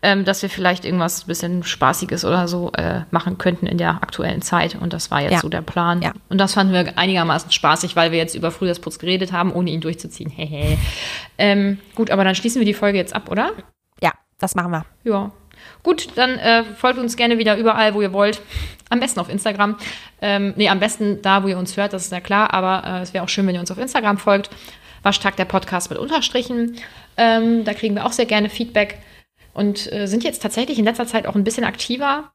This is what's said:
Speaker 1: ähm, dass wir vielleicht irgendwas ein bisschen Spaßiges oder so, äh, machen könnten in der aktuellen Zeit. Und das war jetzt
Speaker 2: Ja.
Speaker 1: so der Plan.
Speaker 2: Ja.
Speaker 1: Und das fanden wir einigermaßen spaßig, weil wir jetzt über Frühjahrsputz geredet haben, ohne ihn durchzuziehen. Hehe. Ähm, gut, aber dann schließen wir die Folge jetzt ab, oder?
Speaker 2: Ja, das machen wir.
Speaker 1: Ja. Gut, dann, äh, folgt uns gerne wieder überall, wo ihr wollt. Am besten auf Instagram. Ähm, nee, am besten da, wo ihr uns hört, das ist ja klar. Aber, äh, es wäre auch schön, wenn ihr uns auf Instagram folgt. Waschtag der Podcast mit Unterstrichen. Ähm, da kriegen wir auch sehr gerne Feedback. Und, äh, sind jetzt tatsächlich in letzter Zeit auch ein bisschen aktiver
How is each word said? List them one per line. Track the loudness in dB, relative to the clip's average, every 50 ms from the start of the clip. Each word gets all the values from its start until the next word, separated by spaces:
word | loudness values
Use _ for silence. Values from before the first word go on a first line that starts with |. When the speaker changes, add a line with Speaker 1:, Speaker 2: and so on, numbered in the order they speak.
Speaker 1:
ähm, | 4 2 2 2 2
dass | 0 0 0
wir | -2 -6
vielleicht | -4 0 2 2 2 2 -2
irgendwas | -2 0 0 0 0 -2 -6 -6
ein | -6
bisschen | -6 -4 -4 -2 -2 -2 -2
Spaßiges | -4 -2 2 2 2 2 2 -2 -4 -4 -2 0
oder | 2 2 2 2 0
so, | -2 -4 -4 -4 -4
äh, | -2 -2 -2 -2 -2 -4 -2
machen | -2 -2 0 -2 -6 0
könnten | 0 0 0 2 -2 -2
in | 0 0
der | 0 0 0 -2
aktuellen | -4 -8 -6 -6 -4 -2 -2 -4
Zeit. | -2 0 0 0 0 0 -2 -4
Und | -6 -6 -4
das | -4 -6 -2
war | -2 -2
jetzt | 0 2 2
Speaker 2:
Ja. | 2
Speaker 1:
so | 0 0
der | -4 -4
Plan. | -6 -4 -2 0 0 2 0 0
Speaker 2:
Ja. | -2 -4 -6 -8 _ _
Speaker 1:
Und | 0 2
das | 2 2 2
fanden | 2 2 4 4
wir | 2 0 0 0 0
einigermaßen | 0 2 2 0 2 2 0 -2 0 0
spaßig, | -2 2 4 4 2 2 0 -2 2 2
weil | 2 4
wir | 4 2
jetzt | 0 0 -4
über | -4 -4 -4
Frühjahrsputz | -2 -2 -2 -2 -2 -2 -6 -12 -10 -8
geredet | -2 -2 0 0 0 -2 0
haben, | 0 0 0
ohne | 2 0 0 0
ihn | 0 -2
durchzuziehen. | -2 -4 -4 -6 -8 -16 -14 -10 -10 -10
Hehe. | -8 -8 -8 -8 -4 -2 2 2 2 2 2 -2 -4 -6 -8 -8 -10 -10 -12 -14 _ 2
Ähm, | 4 4 6 4 4 2 0 -2 -6 -14 -2
gut, | -2 0 2
aber | 4 4 4
dann | 4 2
schließen | 2 0 0 2 2
wir | 2
die | 2 2
Folge | 2 2 2 2 2
jetzt | 0 -2 -4
ab, | -8 -6 -4
oder? | -4 -2 -2 -2 -4 -8 -14 _ _ _ _ _ _ 0
Speaker 2:
Ja, | 0 0 0 _ _ _ _ _
das | -4 -2 -2
machen | -2 -2 -2
wir. | -2 -4 -6 -8 _ _ _
Speaker 1:
Ja. | 0 0 0 0 -4 -10 -16 -20 -20 -20 -20 -20 -20 -20 -4 0
Gut, | 0 0 0 0 -8 0
dann, | 2 2 2 2 0
äh, | 2 4 4 4 4
folgt | 0 -8 0 0 0 0 2
uns | -2 -4 -2 0
gerne | 2 2 4 4
wieder | 4 2 2 4
überall, | 4 2 4 4 2 2 2
wo | 2
ihr | 0 0 2
wollt. | 2 2 2 2 -2 -8 -8 -8 -6 -6 -8 -10 -18 -6 -2
Am | -2 0
besten | 0 0 -2 -4
auf | -4 -4
Instagram. | -4 -2 -2 -2 0 0 0 0 0 -4 -8 -12 -12 -14 -16 -20 _ _
Ähm, | -2 0 0 2 0 -2 2
nee, | 2 4 4
am | 4 4
besten | 2 0 0 0 0 -2 -2 0
da, | 2 2 2 4 4
wo | 2
ihr | 0 0
uns | -2 -4 -2 -2
hört, | -2 -2 -2
das | -6 -8
ist | -6
ja | -8 -8
klar. | -4 0 2 2 2 4 2
Aber, | 2 2 2 0 0 -2
äh, | -4 -6 -6
es | -6 -6 -6
wäre | -6 -4
auch | -4
schön, | -2 0 0
wenn | 0 0
ihr | -2
uns | -4 -6
auf | -8 -8
Instagram | -8 -2 -2 0 2 2 2 2
folgt. | 4 2 2 2 2 -4 -12 -18 -20 -20 -20 -20 -20 -20 -20 -2 0
Waschtag | 0 0 2 0 0 0
der | 0 -2
Podcast | 0 0 -2 -2 0 -4 -4 -4 -4
mit | -6 -6
Unterstrichen. | -4 -2 -2 0 -2 0 0 -2 -2 -2 -2 -2 -2 -2 -4 -8 -16 -18 -20 -20 -20 -14 _ 2
Ähm, | 4 4 6 6 4 4 4 4 2
da | 0 -4
kriegen | -2 0 0 0
wir | 0 -2
auch | -2 0
sehr | 0 0
gerne | 2 4 2 2 0
Feedback. | -2 -4 -6 0 2 0 0 0 -2 -16 -18 -20 -20 -20 _ _ _ _ _ -16 _
Und, | -2 0 0 0 -2 -6 -6
äh, | -6 -4 -4 -2
sind | -2 0 0
jetzt | -2 -4 -2
tatsächlich | -6 -4 -2 -2 -2 -2 0 2
in | 2
letzter | 2 2 0 -4 -2
Zeit | -2 -2 -2 0
auch | 0
ein | 0 0
bisschen | 0 0 -2 -2
aktiver | -2 -2 -4 -6 -6 -4 -2 0 0 0 -2 -4 -10 _